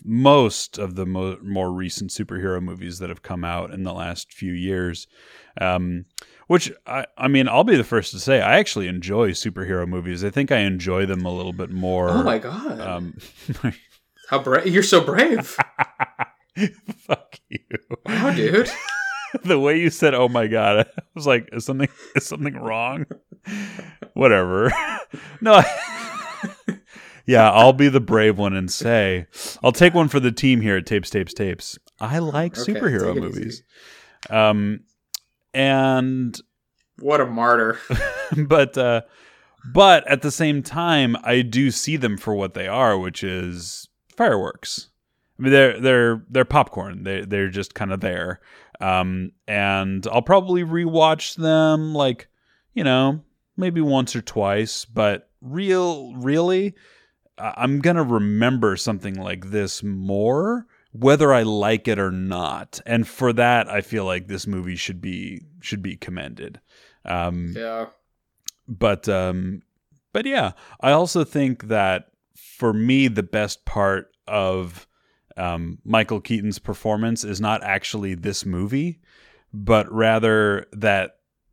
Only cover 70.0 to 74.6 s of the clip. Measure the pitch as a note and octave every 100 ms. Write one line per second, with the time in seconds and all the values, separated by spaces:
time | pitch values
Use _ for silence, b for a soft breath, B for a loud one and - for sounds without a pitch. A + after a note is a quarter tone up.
70 | _ G#3 C4 C4+ G2+ - b b C3 D3+
71 | F3 F3 D3+ D3 C3+ B2 G#2+ G#2+ F#2+ F#2
72 | - _ _ _ - - A#2+ G#2+ A#2+ C3+
73 | C3 G#2+ F2+ G#2+ G#2 - - G#2+ G2 F#2+
74 | - _ - G#2 F#2+ F#2